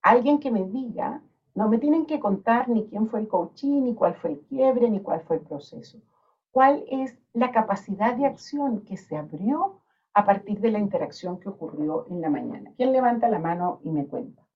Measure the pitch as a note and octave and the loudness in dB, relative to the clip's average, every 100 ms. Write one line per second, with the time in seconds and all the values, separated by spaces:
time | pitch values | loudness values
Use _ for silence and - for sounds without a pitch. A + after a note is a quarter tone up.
0 | F3 A#3+ B3 D4 C#4 A3 F#3 A#3 B3 F3+ | 8 6 6 2 2 -2 -2 -6 -8 -6
1 | - D4+ _ _ _ - G#3+ A3+ D4 D#4+ | -6 -6 _ _ _ -2 2 2 4 2
2 | D#4 D4+ G#3+ F#3+ - A#3 B3 A3 G#3+ G#3 | 2 -2 0 0 2 2 2 0 -2 -2
3 | A3 A3 G#3+ F#3 E3 - C#4 C#4+ B3+ A3+ | -2 -2 -2 -2 -2 -4 0 0 0 2
4 | - - - D4 _ C4+ C4 A#3+ A#3 G3 | 0 0 -6 -6 _ 2 2 4 2 0
5 | F3+ E3+ - D#3+ - C#3+ - - - - | -4 -6 -2 -4 -4 -14 -14 -20 -20 -20
6 | _ _ _ _ _ B3+ C4+ C#4+ - C4+ | _ _ _ _ _ 4 4 4 -2 -6
7 | C4 - _ A#3+ A#3+ A#3 G#3 G3 - F#3+ | -6 -10 _ -2 0 0 0 -4 -4 0
8 | A3 A#3+ C#4 - - C#4+ C#4 G#3+ - F#3+ | 0 2 0 -2 -10 -4 -2 -4 -6 -14
9 | - D3+ D3+ D#3 G3+ D#4 G4 - _ _ | -8 -10 -8 -4 -2 0 -2 -4 _ _
10 | _ G#3 G3+ G3 - G3 A3+ G#3+ G3 F3 | _ 2 4 2 0 -2 0 0 0 -2
11 | D#3 - F3+ F3+ G3 - D#3+ D3+ D3+ D#3+ | -4 -8 -10 -8 -12 -12 -12 -6 -4 -4
12 | - F3 E3 C#3+ A#2+ - - - B3+ C4 | -6 -6 -2 -2 -4 -10 -14 -2 2 4
13 | B3 A#3 - - E3 F3 F3+ - D#3 D3+ | 2 2 0 0 -2 -2 -2 -4 -4 -4
14 | C#3 - - - _ | -4 -8 -10 -16 _